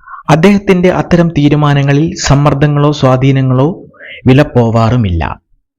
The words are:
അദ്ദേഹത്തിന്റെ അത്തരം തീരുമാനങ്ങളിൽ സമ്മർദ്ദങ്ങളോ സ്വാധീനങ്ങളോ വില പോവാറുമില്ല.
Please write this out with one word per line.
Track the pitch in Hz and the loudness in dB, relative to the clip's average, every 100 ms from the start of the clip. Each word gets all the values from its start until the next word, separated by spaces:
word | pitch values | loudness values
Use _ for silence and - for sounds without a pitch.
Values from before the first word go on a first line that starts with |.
| - - - | -20 -10 -2
അദ്ദേഹത്തിന്റെ | 156 185 202 196 185 180 | 2 2 2 0 0 0
അത്തരം | 175 - 170 170 | 0 0 0 0
തീരുമാനങ്ങളിൽ | 160 147 147 147 143 139 143 165 185 | 0 0 2 0 0 0 0 -2 -4
സമ്മർദ്ദങ്ങളോ | - 135 147 143 147 147 147 | -2 0 0 0 0 0 -2
സ്വാധീനങ്ങളോ | 147 131 127 139 135 131 127 147 - - - - - 123 | 0 0 0 0 0 0 0 -2 -4 -14 -20 -20 -4 2
വില | 131 | 2
പോവാറുമില്ല. | 147 123 117 113 113 123 101 85 71 - _ _ _ | 2 0 0 0 0 0 -2 -2 -6 -10 _ _ _